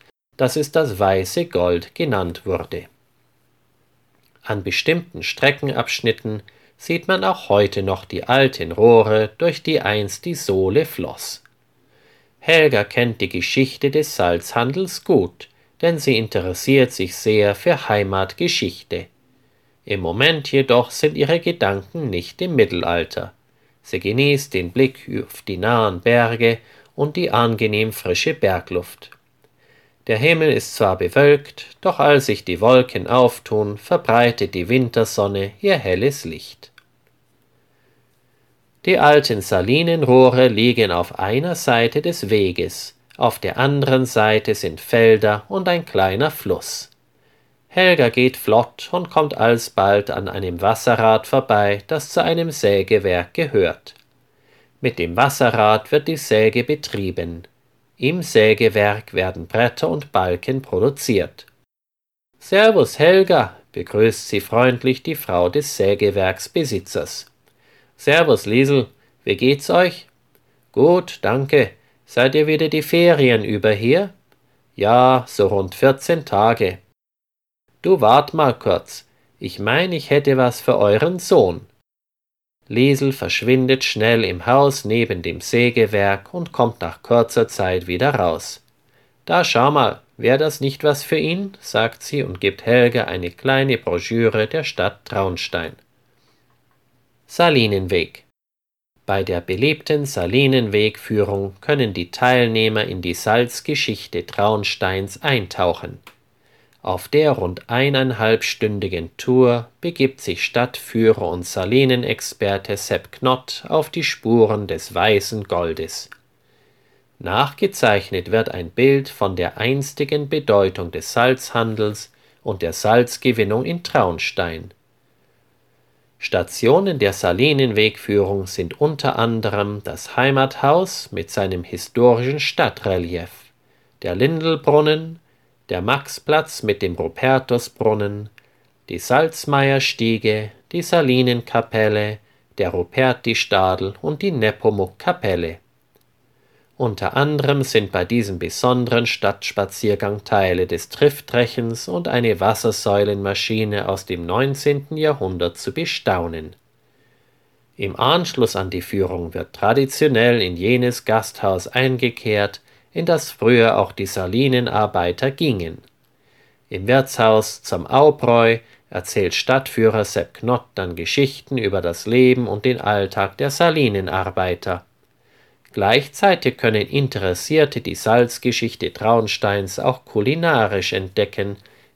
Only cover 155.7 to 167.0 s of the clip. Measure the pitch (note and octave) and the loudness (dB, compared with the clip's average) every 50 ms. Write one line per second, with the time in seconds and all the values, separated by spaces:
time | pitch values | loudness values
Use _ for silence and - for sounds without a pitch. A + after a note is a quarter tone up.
155.7 | - - E3+ - - - - A2+ F#2+ F2+ E2+ E2+ E2 D#2+ D#2 D#2+ - _ _ _ | -6 -6 -6 -6 -6 -4 -2 -2 -2 -2 -2 -6 -8 -10 -12 -14 -18 _ _ _
156.7 | _ _ _ _ _ _ _ _ _ _ _ _ _ _ _ _ _ _ _ _ | _ _ _ _ _ _ _ _ _ _ _ _ _ _ _ _ _ _ _ _
157.7 | _ - G2+ G2 - - A#2 C3 D#3+ F3 F3 E3+ - C3 A#2 G#2+ - F#2+ F#2 F#2 | _ -10 -8 -8 -4 -2 0 2 2 2 0 -2 -2 -2 -2 0 0 -4 -6 -6
158.7 | G2+ F#2 - - - G2 F#2+ F2 F#2 F2 E2+ E2 - F2 F2 - - - G2+ G#2 | -6 -8 -8 -6 -4 -2 -2 -2 -4 -6 -8 -8 -8 -10 -10 -12 -8 -2 0 2
159.7 | A#2+ C#3 C3+ C3+ - - D#3 D3+ B2+ A2 A#2+ A#2+ A#2+ A#2 F#2+ F2+ F2+ E2+ F#2 A2 | 2 2 0 0 0 0 0 2 4 4 4 4 2 2 0 -4 -4 -2 0 0
160.7 | B2+ B2 B2 B2 A#2+ - - - A2 A2 G#2+ - - - - G2 F#2+ F#2 - - | 0 2 0 -2 -4 -4 -2 -2 0 0 -2 -4 -8 -4 -2 -2 -2 -2 -4 -4
161.7 | - B2+ C3 C3 B2+ A#2+ B2+ A#2+ A#2 - - A2 G#2+ G#2 G2+ G2+ - - _ _ | -2 0 0 0 0 0 -2 -4 -4 -4 -4 -2 -2 0 -2 -2 -4 -10 _ _
162.7 | _ _ _ _ - E3+ E3+ E3+ E3 D3 - - - - - A#2 B2 A#2+ A2+ A2+ | _ _ _ _ -8 -4 -2 0 0 0 -2 -6 -8 -2 2 4 6 6 6 4
163.7 | - - G2 - - - G2 F#2+ - G2 F#2 F2+ G2 A#2+ C#3 C3+ B2+ B2 A#2+ - | 4 2 0 -2 -4 -8 -8 -8 -6 -6 -6 -2 0 0 0 2 2 0 0 0
164.7 | - G#2 G#2+ G2 - F#2 F2 F2+ - - C3 C3+ C#3 - E3 D3 A2+ F#2+ E2+ D#2+ | 0 0 0 0 0 -2 -2 -2 -2 -2 -4 -4 -4 -2 -2 -2 -2 -2 -4 -8
165.7 | - - - _ _ _ _ _ _ _ _ _ _ _ _ _ _ _ _ - | -12 -14 -18 _ _ _ _ _ _ _ _ _ _ _ _ _ _ _ _ -12
166.7 | A2 F#2 G2 A2+ B2+ C3+ | -10 -6 0 2 2 2